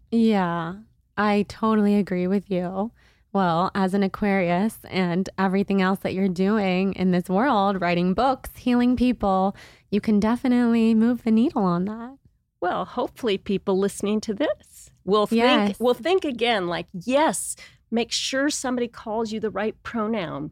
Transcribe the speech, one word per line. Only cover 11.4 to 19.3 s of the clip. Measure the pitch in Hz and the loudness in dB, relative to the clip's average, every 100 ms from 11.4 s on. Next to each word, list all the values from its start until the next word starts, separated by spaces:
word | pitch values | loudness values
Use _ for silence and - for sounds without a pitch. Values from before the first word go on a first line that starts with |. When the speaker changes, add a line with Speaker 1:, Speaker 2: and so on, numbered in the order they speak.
| 262 277 | 2 2
Speaker 1:
on | 190 175 190 | 0 0 -2
that. | 220 240 277 _ _ _ _ | -8 -14 -18 _ _ _ _
Speaker 2:
Well, | 359 180 180 | -4 -4 -4
hopefully | - 269 - 233 202 | -4 -6 -4 -4 -2
people | - 190 - 190 | -2 -2 0 0
listening | 202 - 202 214 | 0 -2 -2 -2
to | - | -4
this | 202 311 605 - - - _ - | -2 -2 -4 -10 -20 -20 _ 0
will | 208 208 | 2 2
think, | 226 | 2
Speaker 1:
Yes. | 240 240 202 202 | 4 4 2 0
Speaker 2:
will | 240 | -2
think | 247 240 381 311 | 0 0 0 -2
again, | 240 240 220 175 | -2 -2 -2 -2
like, | 165 170 | -6 -8
yes, | 185 170 262 311 196 - - - - _ | -10 -2 2 2 0 -8 -12 -16 -20 _
make | 226 233 | -4 -4
sure | - - 269 285 | -4 -4 -2 -2
somebody | - 262 247 240 | -2 -4 -4 -6
calls | - 233 214 226 | -8 -8 -6 -4